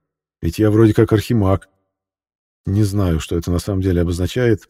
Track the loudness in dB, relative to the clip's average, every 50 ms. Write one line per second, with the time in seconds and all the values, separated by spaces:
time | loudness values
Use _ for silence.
0 | _ _ _ _ _ _ _ _ -8 -6 -2 0 0 2 4 4 4 4 4 4
1 | 2 2 2 0 0 0 0 0 2 2 0 0 -2 _ _ _ _ _ _ _
2 | _ _ _ _ _ _ _ _ _ _ _ _ -8 -4 -2 0 0 0 0 -2
3 | 0 0 -2 -2 -4 -4 -6 -6 -4 -4 -4 -4 -4 -4 -4 -2 -2 0 0 0
4 | 0 -2 -2 -4 -4 -4 -2 -2 0 0 0 0 -4 _